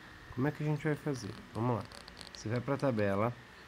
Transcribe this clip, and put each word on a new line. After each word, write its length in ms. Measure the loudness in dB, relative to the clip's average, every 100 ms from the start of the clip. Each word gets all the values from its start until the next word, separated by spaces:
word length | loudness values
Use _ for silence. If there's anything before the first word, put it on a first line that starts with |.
| -18 -18 -8
Como 140 | 0 0
é 20 |
que 120 | 2
a 40 | 0
gente 180 | 2
vai 100 | 2
fazer? 360 | 0 0 -2 -4 -8 -6
Vamos 240 | 0 2 2
lá. 80 | -2 -10 -14 -14 -14
Você 160 | -8 -2
vai 120 | 0
pra 180 | 0 2
tabela, 560 | 4 6 6 6 4 0 -12 -16